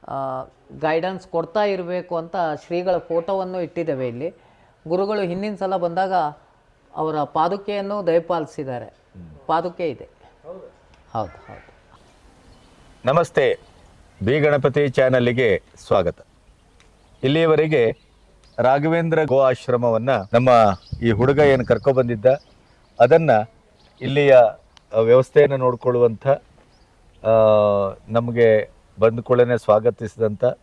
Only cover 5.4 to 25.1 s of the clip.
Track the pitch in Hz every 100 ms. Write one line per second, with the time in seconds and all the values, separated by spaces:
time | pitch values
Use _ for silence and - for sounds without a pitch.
5.4 | 208 202 190 190 170 170 190 185 151 147
6.4 | _ _ _ _ _ - 156 156 143 160
7.4 | 165 196 202 202 196 208 175 165 165 175
8.4 | 151 - 135 123 107 _ _ 95 85 76
9.4 | - 160 175 175 170 123 - _ _ _
10.4 | 151 185 - _ _ _ _ 117 98 -
11.4 | - 107 - _ _ _ _ _ _ _
12.4 | _ - _ _ _ _ 123 151 170 -
13.4 | 131 95 - _ _ _ _ _ 98 147
14.4 | 151 147 139 131 143 127 131 131 120 120
15.4 | 123 90 _ - - 101 85 - - _
16.4 | _ _ _ _ _ _ _ _ 131 151
17.4 | 165 156 156 151 113 - _ _ _ _
18.4 | _ - 120 139 151 165 165 160 156 131
19.4 | 135 127 - 120 120 113 120 123 98 117
20.4 | 127 120 107 95 - - 117 107 127 143
21.4 | 147 135 117 113 143 131 120 117 107 139
22.4 | _ _ _ _ _ _ 120 160 160 110
23.4 | 110 _ _ _ _ _ 127 139 143 131
24.4 | 117 - _ _ _ 107 113